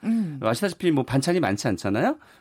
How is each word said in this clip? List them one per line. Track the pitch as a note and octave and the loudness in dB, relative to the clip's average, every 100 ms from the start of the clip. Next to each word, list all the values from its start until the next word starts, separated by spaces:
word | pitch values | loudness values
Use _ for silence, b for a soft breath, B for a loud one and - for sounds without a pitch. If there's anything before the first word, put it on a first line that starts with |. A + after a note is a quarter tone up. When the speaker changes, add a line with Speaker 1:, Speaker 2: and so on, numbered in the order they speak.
Speaker 1:
음. | G#3+ A3+ F3+ C#3+ | -2 0 -2 -2
Speaker 2:
아시다시피 | G#2+ A#2+ G3+ - F3+ | -2 0 -2 0 0
뭐 | C#3+ | 2
반찬이 | B2 C3+ D#3 F3+ | 2 0 2 0
많지 | A2+ G2+ A#2+ | 0 0 -2
않잖아요. | F#2 G2+ G#2 G#3 D#4 B B | -2 -2 0 0 -2 B B